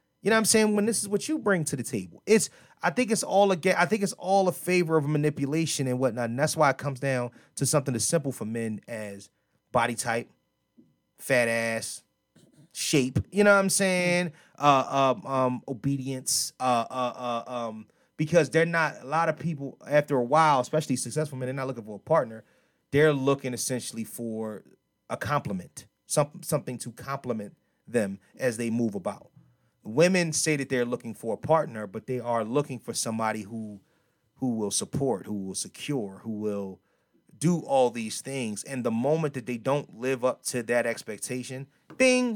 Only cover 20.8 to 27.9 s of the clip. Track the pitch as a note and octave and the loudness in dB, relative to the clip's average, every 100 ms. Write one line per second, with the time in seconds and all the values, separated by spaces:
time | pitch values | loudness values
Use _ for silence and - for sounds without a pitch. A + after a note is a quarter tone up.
20.8 | D#3 B2+ A#2+ D3+ D3+ C3 B2+ C#3 C3 A#2 | 0 -2 -2 -4 -4 -4 -6 -4 -4 -6
21.8 | G#2+ G2+ - D#3+ A#2+ A2+ - _ _ _ | -10 -8 0 2 2 -6 -20 _ _ _
22.8 | _ C#3+ D#3 C#3+ C3+ C#3 C3 A#2+ - B2 | _ 4 4 4 2 0 -2 -6 -4 -4
23.8 | - A2+ A2 - A#2 A2 A2 G#2 - _ | -6 -8 -10 -8 -8 -6 -8 -10 -16 _
24.8 | _ _ - - G#2+ C#3+ - F#2+ - - | _ _ -10 -8 -2 -2 -2 -8 -8 -18
25.8 | - _ - - D3 - - D3 - A#2+ | -20 _ -4 0 0 -2 -4 -4 -4 -10
26.8 | A2+ - - C3+ B2 A2 G2+ - _ _ | -10 -12 -10 -8 -4 -6 -6 -14 _ _
27.8 | - | -4